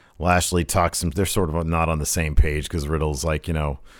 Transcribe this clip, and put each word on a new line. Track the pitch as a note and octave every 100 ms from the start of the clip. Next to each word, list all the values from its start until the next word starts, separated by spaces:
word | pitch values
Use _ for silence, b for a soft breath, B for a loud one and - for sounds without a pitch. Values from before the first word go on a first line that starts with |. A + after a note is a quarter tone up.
| b -
Lashley | E2+ F2+ - F2+
talks | E2 G2 E2+ -
him. | E2+
They're | D2 F#2+
sort | - F2
of | D#2+ D#2+
not | E2 D#2+
on | D#2+
the | D2
same | - D#2
page | D2 D#2+ D2+ D2+
'cause | E2+ C#2+
Riddle's | D#2 D#2 C#2
like, | E2 D2+ -
you |
know, | D#2+ D2+ C#2 b b